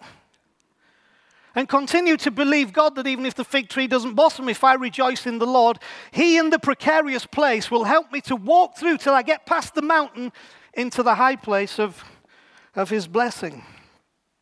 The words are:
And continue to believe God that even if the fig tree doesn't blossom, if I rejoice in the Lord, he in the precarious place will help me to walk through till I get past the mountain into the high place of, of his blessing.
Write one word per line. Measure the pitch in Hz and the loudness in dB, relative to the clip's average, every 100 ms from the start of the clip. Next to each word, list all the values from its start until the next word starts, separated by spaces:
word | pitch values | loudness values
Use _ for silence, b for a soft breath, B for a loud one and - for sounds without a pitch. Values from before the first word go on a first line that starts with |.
| B B B _ _ _ _ _ _ _ _ _ _ _ _ | B B B _ _ _ _ _ _ _ _ _ _ _ _
And | 240 269 | -6 0
continue | 277 277 339 349 311 | 0 0 0 2 0
to | 285 | -2
believe | 214 277 294 247 | -2 0 2 0
God | 185 302 269 | 2 2 0
that | 262 | -6
even | 254 262 | -6 -6
if | - | -6
the | 247 | -4
fig | 277 214 | -4 -4
tree | 269 262 | -4 -2
doesn't | 254 240 220 | -2 0 2
blossom, | 311 - 254 | 2 2 -4
if | 208 | 0
I | 262 | 2
rejoice | 262 254 220 254 254 247 | 2 0 -2 -2 -2 -6
in | 233 | -4
the | 233 | 0
Lord, | 254 233 233 B B B | 4 4 2 B B B
he | - 339 330 | 0 2 4
in | 320 | 2
the | 311 | 0
precarious | 285 269 - 311 294 254 - | 0 -2 2 2 0 -4 -6
place | - 294 220 - | 0 0 0 -2
will | 233 | -2
help | 208 311 320 | 2 2 0
me | 277 | -6
to | - 254 | -6 -4
walk | 196 339 359 - | 2 4 4 0
through | 339 311 | -2 0
till | 277 | 2
I | 269 | 2
get | 240 311 - | 2 -2 -2
past | 330 - - | -4 -2 -4
the | |
mountain | 294 320 294 233 247 b b b b | 0 0 0 -6 -12 b b b b
into | - 247 - | -8 -6 -2
the | 240 208 | 0 2
high | 254 269 | 2 0
place | - 196 196 - | -2 -2 -2 -4
of, | 214 170 - _ b b b b b - | -4 -6 -20 _ b b b b b -8
of | 190 | -4
his | 214 170 | -4 -4
blessing. | 202 240 - 175 143 b b b b _ _ _ _ | -2 -2 -4 -12 -14 b b b b _ _ _ _